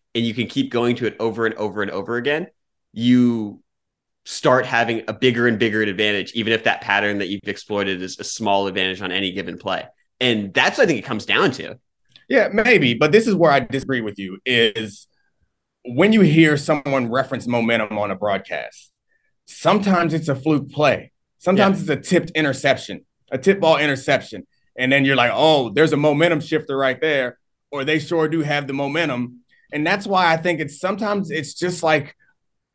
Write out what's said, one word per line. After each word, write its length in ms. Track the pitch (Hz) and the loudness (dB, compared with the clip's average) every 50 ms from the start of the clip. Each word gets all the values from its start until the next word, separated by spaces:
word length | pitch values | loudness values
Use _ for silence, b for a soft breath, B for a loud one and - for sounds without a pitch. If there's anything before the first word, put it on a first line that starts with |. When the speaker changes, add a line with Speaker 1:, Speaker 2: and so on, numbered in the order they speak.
| _ _ - | _ _ -4
Speaker 1:
and 100 | 117 117 | -2 -2
you 80 | 117 | -2
can 140 | 113 123 113 | -2 -4 -6
keep 240 | - - 139 131 135 | -4 -2 -4 -4 -2
going 240 | - 117 120 120 120 | 0 0 0 0 0
to 100 | 120 123 | 0 -2
it 100 | 104 - - | -4 -4 -2
over 280 | 113 117 104 117 113 | -4 -4 -2 -2 -2
and 80 | 110 104 | -2 -2
over 260 | - 107 104 92 107 | -4 -6 -6 -4 -4
and 80 | 101 98 | -6 -4
over 260 | - 95 98 107 117 | -4 -6 -6 -4 -6
again, 300 | 120 120 143 147 160 185 - _ _ _ _ _ _ _ _ | -4 -2 -2 -2 -2 -4 -8 _ _ _ _ _ _ _ _
you 680 | - 110 117 123 123 123 123 120 117 113 107 104 98 - _ _ _ _ _ _ _ _ _ _ _ _ - | -8 -2 2 4 6 6 4 4 2 -2 -6 -8 -10 -16 _ _ _ _ _ _ _ _ _ _ _ _ -14
start 400 | - - - - 247 127 131 - | -12 -8 0 2 4 4 4 2
having 380 | - 131 117 117 113 117 110 - - | 0 0 0 0 0 -2 -4 -4 -6
a 40 | |
bigger 360 | 110 - 131 127 120 120 120 120 | -4 0 2 2 2 4 2 2
and 100 | 117 101 | 2 2
bigger 240 | 120 110 104 110 | 0 0 0 0
advantage, 500 | 107 104 95 92 104 104 104 98 87 - - | -2 -2 0 0 0 0 0 -2 -4 -6 -6
even 180 | 117 107 110 | -4 -2 0
if 120 | 113 110 - | 0 0 2
that 160 | 113 101 - | 0 -2 -2
pattern 380 | - - 101 101 104 104 104 101 | 0 0 2 2 2 0 -2 -2
that 100 | 101 87 | -4 -4
you've 120 | 101 98 - | -6 -8 -8
exploited 540 | 104 98 - - - 107 101 98 98 95 90 | -8 -10 -10 -8 -6 -4 -2 -2 -2 -4 -6
is 180 | 92 90 - - | -6 -10 -10 -10
a 40 | 101 | -10
small 420 | - - - 113 101 101 98 98 98 | -10 -8 -4 -2 0 0 0 0 -2
advantage 340 | 92 98 92 95 92 92 | -2 -2 -2 -2 -4 -4
on 80 | 101 90 | -6 -6
any 220 | 90 95 98 92 | -4 -2 -4 -4
given 260 | 90 95 90 90 87 - | -4 -6 -8 -10 -10 -10
play. 260 | - 95 92 - - - _ _ _ _ _ - | -6 -6 -6 -6 -8 -12 _ _ _ _ _ -2
And 340 | 123 123 113 107 101 98 - | 0 0 0 0 -2 -2 0
that's 240 | 131 139 190 - 320 | 2 2 2 2 2
what 60 | 254 | 2
I 20 | |
think 140 | 170 147 107 | 2 2 -2
it 40 | - | -4
comes 220 | - 117 104 - | -6 -8 -8 -4
down 240 | - 98 120 285 - | -2 0 2 2 0
to. 260 | - - 78 - - - _ _ _ _ _ b b b b b | -2 -4 -10 -14 -14 -16 _ _ _ _ _ b b b b b
Speaker 2:
Yeah, 200 | - 254 202 - | 2 2 2 2
maybe. 420 | 196 220 214 240 240 180 143 123 120 | 0 0 2 4 4 4 4 2 2
But 180 | 113 147 156 | 2 2 4
this 140 | 156 220 226 | 4 4 4
is 80 | 233 196 | 4 2
where 160 | 160 170 156 | 4 4 4
I 100 | 143 139 | 4 2
disagree 400 | 123 - 127 135 - - 131 120 | 0 -2 -6 -6 -4 -2 -4 -4
with 160 | 110 104 98 101 | -4 -6 -8 -8
you, 200 | 98 92 95 95 - | -10 -10 -10 -8 -4
is 640 | 127 123 117 117 110 101 113 110 104 98 - - _ _ _ _ _ _ _ _ _ _ _ _ _ _ _ - | 0 2 4 2 2 0 -2 -8 -10 -12 -16 -20 _ _ _ _ _ _ _ _ _ _ _ _ _ _ _ -12
when 280 | 127 123 127 185 214 | -6 0 2 4 6
you 80 | 220 220 | 6 6
hear 360 | 185 156 151 160 160 151 151 | 6 6 8 6 6 6 4
someone 540 | 147 147 - 156 147 - 143 139 135 120 113 | 2 0 0 -2 -2 0 -2 0 0 0 0
reference 380 | 117 135 131 - 135 117 113 120 | -2 -2 -2 -2 -4 -8 -4 -2
momentum 500 | 123 120 117 113 117 113 107 101 107 104 | 0 0 2 2 0 0 0 -2 -4 -4
on 120 | 104 101 | -4 -4
a 40 | 95 | -4
broadcast, 800 | 95 104 104 98 98 - - 90 71 58 55 - - - _ _ _ _ _ _ _ _ _ _ _ _ | -4 -2 -2 -2 -2 -4 -6 -8 -8 -8 -10 -16 -20 -20 _ _ _ _ _ _ _ _ _ _ _ _
sometimes 680 | - - - - 160 196 208 202 202 190 175 170 160 156 | -20 -10 -2 0 2 2 2 2 2 2 2 2 0 0
it's 140 | 165 160 151 | -2 -2 -2
a 80 | 135 | -2
fluke 340 | 123 135 156 156 135 - - | -2 0 0 0 0 0 -4
play. 400 | - 143 151 139 110 82 - - _ _ _ _ _ _ | -2 0 2 2 2 0 -4 -12 _ _ _ _ _ _
Sometimes 460 | - 180 196 196 202 196 190 - 151 | -2 0 2 4 4 2 2 0 -2
Speaker 1:
Yeah. 100 | 156 143 | -4 -4
Speaker 2:
it's 120 | 123 - | -4 -2
a 40 | - | 0
tipped 200 | 180 170 - - | 0 0 0 0
interception, 720 | - 156 156 143 131 127 - 139 127 - - - 95 - _ _ _ _ _ - | -2 -2 0 -2 -2 0 0 0 0 0 -2 -12 -14 -14 _ _ _ _ _ -8
a 60 | - 131 | -6 -2
tip 200 | - 196 196 196 | 2 2 2 4
ball 200 | 165 160 160 139 | 4 4 4 4
interception. 680 | 151 147 139 123 - 151 139 123 - - 110 95 - _ _ _ _ _ - | 2 0 -2 -2 0 0 0 0 0 -4 -16 -16 -16 _ _ _ _ _ -8
And 160 | 120 127 127 | -4 0 2
then 120 | 139 139 135 | 2 4 4
you're 120 | 135 135 | 4 4
like, 160 | 127 120 120 101 | 4 2 2 2
"Oh, 360 | 110 147 160 156 139 127 113 | 2 4 4 4 4 2 0
there's 220 | 101 139 160 156 | 2 2 2 2
a 40 | 156 | 2
momentum 440 | 143 147 151 147 143 165 175 165 151 | 2 2 2 2 4 2 2 2 0
shifter 360 | - - 160 151 151 - 139 | -2 -2 -4 -4 -2 -4 -4
right 240 | 135 135 131 127 - | -2 0 0 -2 -2
there," 380 | 151 160 151 139 127 123 - _ _ _ _ _ _ - | -2 -2 0 0 -2 -4 -6 _ _ _ _ _ _ -12
or 140 | - 139 135 | -8 -6 -2
they 140 | 147 156 156 | 0 -2 -2
sure 300 | 151 - 175 165 156 156 | -2 -2 0 0 0 0
do 140 | 156 165 | 0 -2
have 240 | 147 147 147 143 143 | -2 -2 -2 -4 -2
the 60 | 135 135 | -4 -4
momentum. 640 | 139 139 135 143 165 170 147 127 123 123 120 123 - _ b b b b b | -4 -4 -2 -2 -2 -2 -2 -2 -4 -6 -8 -10 -18 _ b b b b b
And 140 | - 147 151 | -6 -4 0
that's 200 | 165 196 202 208 | 0 0 -2 -2
why 260 | 214 196 185 180 170 | 0 0 2 4 4
I 40 | 165 | 2
think 240 | 165 165 180 170 151 | 2 0 -2 -2 -2
it's, 180 | 156 - - - | -4 -8 -8 -6
sometimes 520 | - 185 214 196 226 208 208 202 185 160 | -6 -6 -4 -4 -4 -2 -2 -4 -4 -4
it's 240 | 143 160 143 - - | -6 -6 -8 -8 -8
just 280 | - 170 180 175 160 | -6 -4 -4 -4 -2
like, 320 | 165 160 156 147 147 - - _ _ _ _ _ _ _ _ _ _ _ | 0 2 2 2 0 -4 -16 _ _ _ _ _ _ _ _ _ _ _